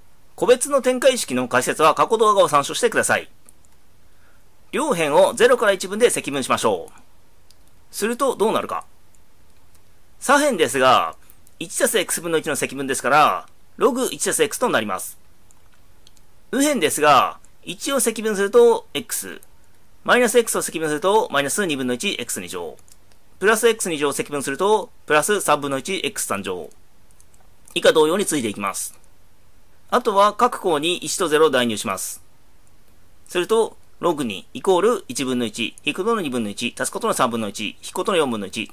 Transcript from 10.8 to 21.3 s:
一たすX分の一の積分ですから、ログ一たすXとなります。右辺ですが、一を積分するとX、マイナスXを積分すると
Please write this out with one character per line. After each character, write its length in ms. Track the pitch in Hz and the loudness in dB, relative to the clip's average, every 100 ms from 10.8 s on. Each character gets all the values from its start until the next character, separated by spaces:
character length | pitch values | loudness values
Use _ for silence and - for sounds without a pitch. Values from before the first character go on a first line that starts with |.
| 131 113 82 - - - - - | 6 6 2 -6 -16 -20 -20 -16
一 180 | 170 - | -10 -2
た 100 | 277 | 0
す 120 | 220 | 0
X 240 | 165 - | -2 -4
分 100 | 170 | -2
の 60 | 160 | -2
一 80 | 151 | -2
の 100 | 139 | -4
積 180 | 131 | -4
分 120 | 127 139 | -6 -4
で 80 | |
す 80 | 131 | -2
か 80 | 127 | 2
ら、 360 | 143 139 92 - - - - | 4 4 2 -6 -20 -18 -2
ロ 160 | 202 | 0
グ 160 | 247 226 | 0 -4
一 140 | 139 | -4
た 80 | - | -4
す 100 | 160 | 0
X 160 | 147 - | -2 0
と 120 | 247 | 0
な 100 | 139 | 0
り 60 | 107 | -2
ま 120 | 92 | -6
す。 160 | - - - - - - - - - - - - - - - | -8 -14 -20 -20 -20 -20 -20 -20 -20 -20 -20 -20 -20 -20 -8
右 120 | 233 | 0
辺 160 | 285 269 | 0 2
で 100 | 151 | -2
す 100 | - | 2
が、 380 | 151 139 95 - - - | 4 4 4 -2 -16 -20
一 300 | - 180 - | -16 -10 -4
を 80 | 277 | -2
積 220 | 233 220 | -2 -2
分 120 | 220 | -4
す 80 | 202 | -2
る 80 | 202 | 2
と 380 | 240 233 226 - | 6 6 6 -2
X、 480 | 147 123 - 95 82 - - - - - - | -10 -8 -10 -10 -14 -18 -20 -20 -20 -20 -10
マ 140 | - 233 | 0 2
イ 20 | |
ナ 80 | 247 | 4
ス 80 | 247 | 2
X 220 | 226 190 | 2 -2
を 40 | |
積 180 | 160 - | -4 -4
分 80 | 160 | -4
す 60 | |
る 60 | 151 | 0
と 280 | 180 214 196 | 2 2 2